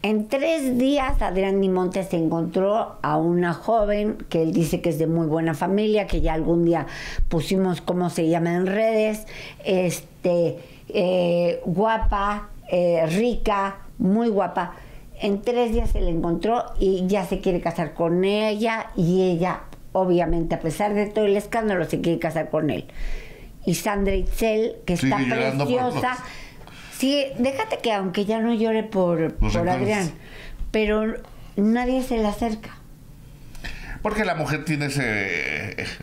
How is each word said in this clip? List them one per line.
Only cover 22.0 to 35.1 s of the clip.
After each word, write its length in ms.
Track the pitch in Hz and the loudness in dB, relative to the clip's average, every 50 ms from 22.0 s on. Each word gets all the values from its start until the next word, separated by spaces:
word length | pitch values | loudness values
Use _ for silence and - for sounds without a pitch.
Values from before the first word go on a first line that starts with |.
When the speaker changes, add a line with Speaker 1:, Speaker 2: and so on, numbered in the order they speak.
Speaker 1:
quiere 160 | - 170 170 165 | 0 0 0 0
casar 320 | - 165 151 165 156 - | 0 -2 -2 -2 -4 0
con 220 | - 156 160 151 | -2 0 0 0
él. 140 | 113 85 - - - - - - - - - - - - - - - - - - | -2 -2 -6 -8 -8 -6 -4 -4 -4 -4 -6 -12 -18 -18 -18 -20 -18 -6 -2 -2
Y 80 | 170 | -2
Sandra 400 | 170 - 220 202 202 196 196 190 | 0 0 -2 -2 0 0 2 2
Itzel, 640 | 185 180 - - - 233 226 214 214 220 226 - - - | 2 0 0 0 2 2 2 2 2 0 -2 -4 -8 -4
que 140 | - 180 170 | -2 -2 0
Speaker 2:
Sigue 160 | 131 135 - | 2 2 2
Speaker 1:
está 100 | 131 135 | 2 0
Speaker 2:
llorando 420 | 123 - - 131 131 135 139 143 | 0 0 0 0 0 0 0 0
por 80 | 123 247 | 0 0
Speaker 1:
preciosa. 340 | 247 254 247 - 135 - 254 | 0 0 0 -2 -2 -2 -2
Speaker 2:
los 80 | 254 247 - - - - - - - - - - - - - - - - | -4 -4 -10 -14 -14 -14 -16 -16 -16 -18 -18 -18 -18 -18 -18 -16 -6 0
Speaker 1:
Sí, 280 | - 262 277 285 269 269 180 196 | 0 2 2 2 0 -2 -2 0
déjate 400 | 247 269 269 - 440 440 - - | 0 0 0 -2 -4 -4 -4 -2
que 120 | - 240 214 | 0 0 0
aunque 320 | 202 190 190 170 208 208 | 0 0 -2 0 -2 0
ya 140 | 190 220 226 | 0 0 0
no 120 | 220 233 240 | 2 0 2
llore 300 | 214 220 226 220 220 214 | 2 2 2 2 0 -2
por, 360 | 220 - 196 185 175 170 160 | 0 0 2 2 4 4 2
Speaker 2:
los 140 | 160 156 - | 2 0 2
Speaker 1:
por 180 | - - - | 2 0 2
Speaker 2:
rincones. 220 | 202 - - 180 - | 2 2 2 2 2
Speaker 1:
Adrián, 360 | - - 202 214 208 185 160 - - - - - - - - - - - - | 2 2 0 0 0 -2 -4 -4 -8 -16 -18 -16 -16 -14 -14 -8 -8 -8 -2
pero 460 | - 220 214 208 214 214 214 220 226 - - - - - - - - | 0 0 2 2 2 0 0 -2 -4 -6 -12 -14 -18 -18 -18 -8 -2
nadie 480 | - 202 214 226 240 247 247 254 262 254 | 0 2 4 4 2 2 0 0 0 0
se 140 | 254 247 226 | 0 0 0
le 80 | 220 208 | 0 0
acerca. 500 | 202 - 233 233 214 214 - - - - - - - - - - - - - - - - - - - - - - - - - - - - - | 0 -2 -2 -2 -2 -4 -8 -16 -18 -18 -18 -20 -20 -20 -20 -20 -20 -20 -20 -20 -20 -18 -18 -16 -14 -10 -10 -10 -10 -10 -10 -10 -10 -4 -4
Speaker 2:
Porque 200 | 214 220 214 220 | -2 0 0 0
la 120 | 185 170 | 0 0
mujer 300 | 156 151 131 147 147 139 | -2 -2 -2 -2 -4 -2
tiene 200 | 160 156 143 147 | -2 -2 -2 -2
ese, 880 | 139 139 143 135 117 | -2 -2 0 0 0